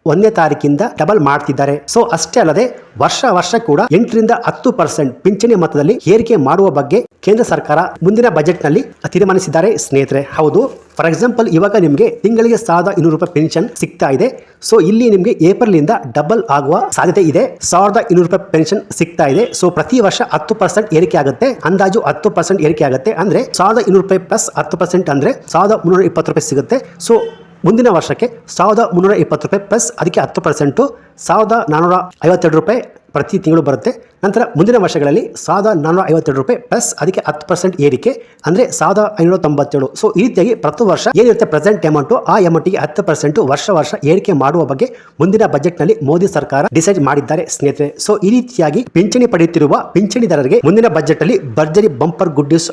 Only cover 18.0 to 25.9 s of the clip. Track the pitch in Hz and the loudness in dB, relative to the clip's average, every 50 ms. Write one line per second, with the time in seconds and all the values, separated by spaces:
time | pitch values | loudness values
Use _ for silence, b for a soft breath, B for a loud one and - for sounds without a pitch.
18 | 202 - 180 175 185 165 196 185 175 - - 160 160 - 202 - - - - - | 0 2 2 2 2 2 0 -2 -2 -2 -2 0 0 0 -2 -4 -4 -8 -6 -6
19 | 170 170 - - 165 143 135 180 233 - - - - 175 170 156 151 151 - 254 | -6 -4 0 0 0 2 2 2 0 -2 -2 -2 -2 0 0 -2 -2 0 0 2
20 | 214 190 - - 240 - - 156 - - 220 - 196 170 - 208 220 214 - 156 | 2 2 0 0 -2 -2 -2 -4 -2 -4 -2 -2 0 0 0 -2 -2 0 2 2
21 | 180 180 175 165 147 139 131 - - 277 240 - - 151 185 185 196 190 185 226 | 2 2 2 0 0 0 0 0 -2 -2 -2 -2 -2 -2 0 2 2 2 0 0
22 | - 143 147 - - 214 - 185 160 - 190 175 151 151 151 - 160 139 131 131 | 0 0 -2 -2 -2 -2 0 0 0 0 0 0 2 0 0 0 0 0 0 0
23 | - 220 220 - 175 208 143 190 262 - - - 175 196 220 247 214 - 185 190 | -2 -4 -2 -2 0 0 0 0 -2 -2 -2 0 0 2 2 2 2 2 2 2
24 | 180 190 190 185 180 - - 220 - - - - 147 - - 170 185 175 - 180 | 2 2 0 -2 -2 -2 -4 -4 -4 -4 -6 -6 -6 -6 -4 -4 -2 -2 0 -2
25 | 185 - 139 139 135 196 269 - - - - 160 185 202 220 - - 165 | 0 0 -2 0 0 -2 -2 -4 -6 -4 0 0 2 2 2 0 0 2